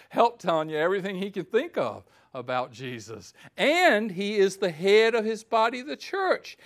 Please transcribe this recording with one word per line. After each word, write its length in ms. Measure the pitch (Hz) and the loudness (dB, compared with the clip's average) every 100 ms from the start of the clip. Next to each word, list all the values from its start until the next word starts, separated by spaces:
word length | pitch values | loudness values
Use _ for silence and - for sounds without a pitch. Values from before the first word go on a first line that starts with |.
| - | -6
help 300 | - 233 240 | 2 2 2
telling 320 | 180 165 156 | -2 -2 0
you 80 | 156 | 0
everything 380 | 165 196 190 185 | 0 0 -4 -6
he 140 | 202 | -6
can 140 | 196 | -8
think 320 | - 220 330 262 | -4 -2 -2 -4
of 280 | 123 101 - _ _ | -4 -6 -16 _ _
about 380 | 131 123 127 127 | -12 -4 -4 -4
Jesus. 640 | 117 131 123 107 104 - - - - | -8 -12 -12 -12 -16 -18 -20 -18 -2
"And 540 | 226 339 359 214 226 | 2 4 4 4 0
he 260 | 175 202 214 | -4 -2 2
is 220 | 196 190 | 2 2
the 120 | 190 | -4
head 440 | 151 190 214 226 | -2 4 6 6
of 100 | 233 | 2
his 180 | 214 214 | -2 -4
body, 380 | - 226 226 247 | -2 2 2 0
the 160 | 277 262 | -8 -12
church. 600 | - 381 381 - - - | -8 -2 0 0 -4 -20